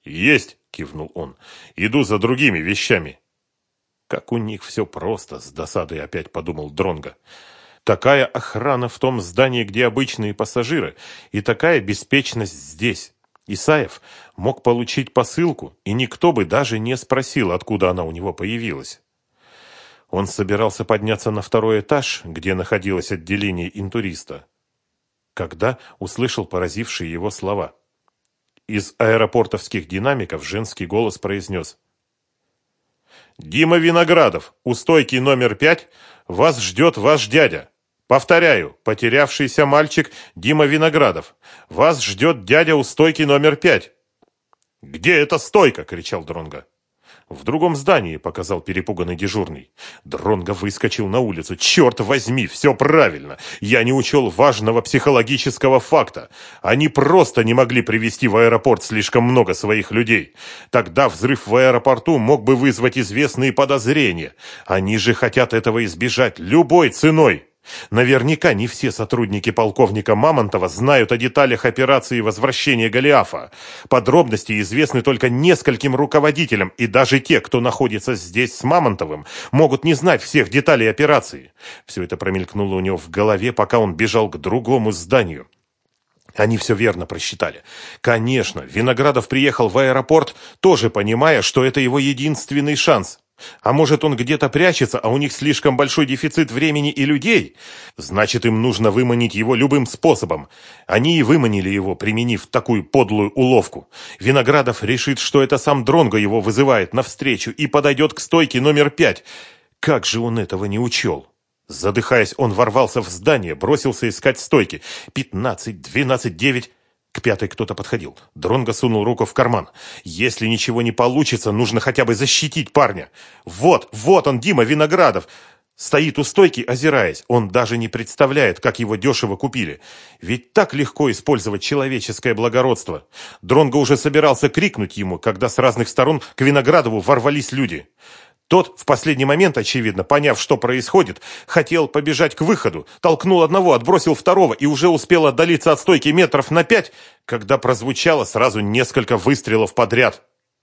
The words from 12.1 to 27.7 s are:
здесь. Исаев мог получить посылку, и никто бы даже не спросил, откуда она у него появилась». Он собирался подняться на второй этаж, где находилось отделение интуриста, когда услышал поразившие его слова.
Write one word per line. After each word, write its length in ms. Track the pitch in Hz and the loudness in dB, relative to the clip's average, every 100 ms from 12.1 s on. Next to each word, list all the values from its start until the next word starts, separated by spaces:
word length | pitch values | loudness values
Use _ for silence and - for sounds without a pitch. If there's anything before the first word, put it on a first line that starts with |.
| 139 - 117 98 | -2 -2 -6 -8
здесь. 640 | - - 76 117 92 - _ _ _ - | -10 -18 -6 -6 -6 -12 _ _ _ -12
Исаев 560 | 98 - 151 107 - - - - - | -4 0 0 0 -10 -20 -20 -20 -8
мог 260 | 104 - | -6 -2
получить 520 | 123 120 113 - 123 | 0 0 -2 -6 -2
посылку, 600 | - 117 - 170 - 80 - | -2 -2 -2 -2 -4 -12 -12
и 80 | 95 | -6
никто 400 | 117 123 - 175 | -4 -4 0 0
бы 120 | 123 | 2
даже 340 | 87 113 127 110 | 0 0 0 -4
не 180 | 113 127 | -4 -6
спросил, 560 | - 131 131 143 98 | -4 -4 -2 -4 -2
откуда 380 | 87 - 104 95 | -4 -4 -2 0
она 140 | 90 | -2
у 60 | 80 | -6
него 220 | 82 95 | -8 -10
появилась». 640 | - 101 117 113 69 - - _ _ _ _ _ _ - - - _ _ | -8 -8 -8 -8 -10 -14 -20 _ _ _ _ _ _ -20 -20 -20 _ _
Он 160 | 92 95 | -6 -6
собирался 580 | - 98 104 110 - | -6 -4 -2 -2 -2
подняться 460 | 113 107 107 107 113 | -2 -2 0 -4 -4
на 100 | 107 | -6
второй 400 | - 110 110 107 | -2 -2 0 -2
этаж, 420 | - 143 131 - | 0 -2 -2 -8
где 300 | 85 80 92 | -10 -8 -4
находилось 580 | 92 87 104 95 92 - | -4 -2 -4 -2 -4 -4
отделение 580 | 92 82 101 101 87 90 101 | -10 -6 -4 -4 -6 -8 -10
интуриста, 640 | 98 117 98 80 - - - _ _ _ _ _ _ _ _ | -8 -6 -8 -10 -14 -18 -20 _ _ _ _ _ _ _ _
когда 440 | - 82 80 113 123 - _ | -12 -10 -4 -4 -4 -12 _
услышал 480 | 92 - 123 - - | -12 -6 -4 -4 -6
поразившие 640 | 92 87 107 117 - 82 | -4 -4 -6 -10 -8 -8
его 200 | 82 101 | -8 -8
слова. 440 | - 95 101 76 | -8 -6 -6 -6